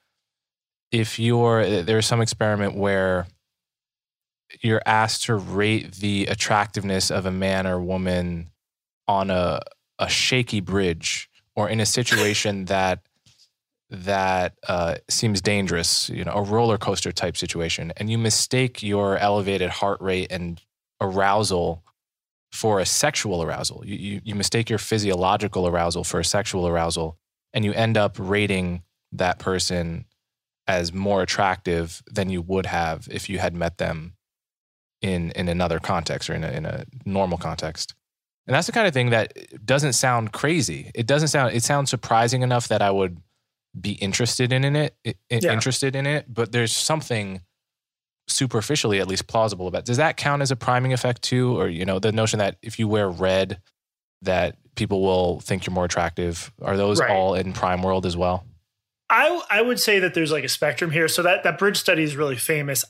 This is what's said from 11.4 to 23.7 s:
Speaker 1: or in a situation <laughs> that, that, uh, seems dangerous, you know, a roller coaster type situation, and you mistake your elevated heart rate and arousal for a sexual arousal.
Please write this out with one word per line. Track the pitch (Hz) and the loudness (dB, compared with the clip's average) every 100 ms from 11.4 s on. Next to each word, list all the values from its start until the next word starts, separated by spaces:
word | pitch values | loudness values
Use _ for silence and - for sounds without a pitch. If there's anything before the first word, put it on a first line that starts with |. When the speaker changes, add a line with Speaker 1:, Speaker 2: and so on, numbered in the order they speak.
| _ | _
Speaker 1:
or | 110 104 | -4 0
in | 110 | 0
a | 104 | 0
situation | 127 117 107 104 104 107 98 | 0 2 2 2 2 0 -2
<laughs> | 92 | -2
that, | 95 95 90 _ _ _ _ _ _ _ _ - | 0 2 -2 _ _ _ _ _ _ _ _ -18
that, | 101 92 98 95 92 87 - - | -10 -2 0 2 0 -2 -6 -4
uh, | 90 82 - - | -2 -2 -4 -4
seems | - 117 98 | -2 0 0
dangerous, | 107 101 92 85 - - - | 0 0 0 0 0 0 -2
you | 82 | -6
know, | 87 | -4
a | 104 | -2
roller | 196 113 165 101 | 0 2 4 2
coaster | - 95 90 | 0 -2 -4
type | - 90 - | -4 -4 -4
situation, | 90 85 82 - 82 - | -6 -4 -4 -4 -6 -6
and | 107 | -2
you | 117 | 0
mistake | 113 - - 127 127 - | 0 0 0 0 0 -2
your | 104 101 101 95 | -2 0 2 2
elevated | 101 104 95 95 90 | 2 2 2 0 0
heart | - 101 - | 0 -2 -2
rate | 95 92 90 | -2 -2 -2
and | 90 87 85 _ _ _ - | -6 -6 -8 _ _ _ -6
arousal | 101 95 98 104 101 90 82 82 _ _ _ _ _ _ _ | -2 2 4 4 2 0 -2 -4 _ _ _ _ _ _ _
for | - - 190 | -2 2 2
a | - | 2
sexual | - 147 - 107 87 | 2 0 0 -2 -2
arousal. | 78 - - | -4 -4 -8